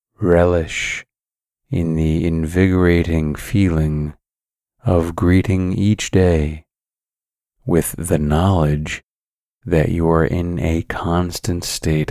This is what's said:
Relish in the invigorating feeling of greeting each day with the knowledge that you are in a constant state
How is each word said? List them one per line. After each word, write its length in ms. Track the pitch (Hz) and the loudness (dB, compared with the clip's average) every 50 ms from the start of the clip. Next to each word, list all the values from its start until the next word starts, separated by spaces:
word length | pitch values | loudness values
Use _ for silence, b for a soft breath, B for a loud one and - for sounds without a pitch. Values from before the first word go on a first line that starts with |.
| _ _ _ _ | _ _ _ _
Relish 840 | 107 92 85 85 87 90 87 85 80 - - - - - - - - _ _ _ _ _ _ _ _ _ _ _ _ _ | 0 2 4 4 4 4 2 2 0 -2 -6 -8 -6 -6 -8 -10 -12 _ _ _ _ _ _ _ _ _ _ _ _ _
in 260 | - - 85 82 80 | -4 -4 -2 -2 -2
the 320 | 80 80 80 78 78 78 85 | 0 0 0 0 0 0 0
invigorating 1080 | 82 80 80 78 85 90 95 95 92 92 90 87 87 87 85 - 82 80 78 76 73 | 0 -2 -2 -2 2 2 2 4 4 4 4 4 4 2 2 0 0 0 0 -2 -4
feeling 800 | - - - - 101 98 92 82 78 78 76 76 76 73 76 76 - _ _ _ _ _ _ _ _ _ _ _ _ _ | -6 -6 -4 0 2 2 2 2 2 0 0 -2 -2 -4 -6 -8 -12 _ _ _ _ _ _ _ _ _ _ _ _ _
of 320 | - 92 87 80 85 85 | 0 2 2 2 0 -2
greeting 560 | - - 87 90 95 92 - 95 92 95 92 | -2 2 2 4 2 2 2 0 -2 -2 -2
each 400 | 92 92 95 104 107 - - - | -2 -2 0 0 0 0 -2 -2
day 540 | - 95 92 90 87 80 76 76 78 78 - _ _ _ _ _ _ _ _ _ _ _ _ _ _ _ _ _ _ _ _ | 2 2 4 4 4 2 0 -2 -4 -8 -14 _ _ _ _ _ _ _ _ _ _ _ _ _ _ _ _ _ _ _ _
with 300 | - 90 82 76 - - - | -2 0 0 0 -2 -6 -8
the 220 | 80 85 82 76 | -4 -2 -2 -2
knowledge 840 | 76 73 76 78 90 98 98 90 78 76 73 76 76 76 - - - _ _ _ _ _ _ _ _ _ _ _ _ | 0 0 0 2 2 2 2 2 2 0 0 -2 -4 -6 -10 -12 -14 _ _ _ _ _ _ _ _ _ _ _ _
that 240 | - 85 80 - 85 | -2 0 0 2 0
you 200 | 85 85 82 82 | 0 0 0 2
are 140 | 82 80 80 | 2 2 2
in 340 | - - 87 87 87 87 85 | 0 0 -2 -4 -4 -4 -4
a 220 | - 82 82 82 82 | -2 -2 -2 -2 -4
constant 800 | - - - - 85 85 87 90 87 87 - - - 90 87 | -6 -8 -6 -4 -2 0 0 -2 -2 -4 -6 -6 -4 -4 -4
state 480 | - - - - - 82 78 78 76 - | -6 -8 -10 -6 -2 0 0 0 0 -2